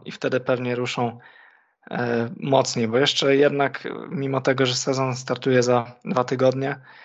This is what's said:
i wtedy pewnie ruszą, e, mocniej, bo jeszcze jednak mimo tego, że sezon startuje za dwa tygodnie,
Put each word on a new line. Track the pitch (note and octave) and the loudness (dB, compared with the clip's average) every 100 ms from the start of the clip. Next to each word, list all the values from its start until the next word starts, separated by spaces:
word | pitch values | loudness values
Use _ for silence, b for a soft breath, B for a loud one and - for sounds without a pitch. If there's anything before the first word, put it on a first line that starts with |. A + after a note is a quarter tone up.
| - | -12
i | |
wtedy | - C#3 C3 | -6 -2 -2
pewnie | C3 B2+ B2 B2 | -2 -2 -2 -4
ruszą, | B2 - A#2+ A#2 b b b b b b - | -4 -2 -4 -4 b b b b b b -10
e, | - A#2+ A#2 A#2 - | -6 -2 -2 -2 -6
mocniej, | C#3+ C3+ B2+ C3 A2+ | 2 2 2 0 0
bo | A#2+ | 2
jeszcze | C#3+ - C#3 C3+ | 2 2 2 4
jednak | C#3+ C#3 C#3 - - - - | 4 2 -2 -4 -10 -10 -8
mimo | D3 C#3 C3 | -6 -2 -2
tego, | C3+ C3 B2+ | 0 2 2
że | B2+ | 0
sezon | - C3 C3 B2+ | -2 -2 -2 -4
startuje | - B2 C3+ B2+ | -6 -4 2 4
za | A#2+ B2 A#2 - - | 4 2 0 -12 -4
dwa | C3 | -2
tygodnie, | B2 B2+ C3 C3 C3+ C#3 B B | 0 2 2 2 -4 -6 B B